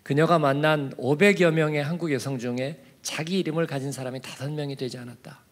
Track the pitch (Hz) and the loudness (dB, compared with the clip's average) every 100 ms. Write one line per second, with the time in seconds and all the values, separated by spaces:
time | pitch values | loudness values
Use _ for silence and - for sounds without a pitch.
0 | - 143 160 170 143 139 156 151 135 - | 0 2 4 4 4 4 2 2 -2 -4
1 | 123 147 202 185 175 160 151 151 143 170 | 0 4 4 6 4 4 2 0 -2 -2
2 | 170 131 135 135 123 123 135 160 - _ | -2 -2 -2 -4 -4 -4 -4 -8 -16 _
3 | - - 156 190 160 160 165 139 139 127 | -8 -6 -2 -2 0 0 -2 -2 -6 -6
4 | 127 127 - - 139 151 143 135 127 123 | -8 -8 -10 -10 -6 -4 -6 -6 -6 -8
5 | 120 117 - - _ | -12 -16 -20 -20 _